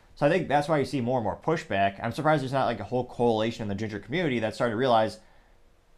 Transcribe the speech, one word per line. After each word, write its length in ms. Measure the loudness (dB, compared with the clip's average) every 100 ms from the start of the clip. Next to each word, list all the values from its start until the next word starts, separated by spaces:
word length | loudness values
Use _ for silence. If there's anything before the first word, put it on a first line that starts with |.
| -18 0
So 100 | 2
I 40 |
think 180 | 2 2
that's 180 | 0 2
why 120 | 0
you 60 |
see 160 | 0 -2
more 180 | -2 -2
and 60 |
more 140 | -2 -4
pushback. 640 | -2 -2 0 2 2 0
I'm 80 | -6
surprised 320 | -2 2 2
there's 100 | 2
not, 120 | 0
like, 160 | 0 -2
a 40 |
whole 200 | -4 -4
coalition 580 | -4 0 2 2 0 -2
in 60 | -4
the 60 |
ginger 260 | -4 -4 -6
community 400 | -6 -2 0 0
that 140 | -2
started 180 | 0 -2
to 40 | 0
realize 420 | 4 4 2 -2 -18 -20 -20 _ -20 _ _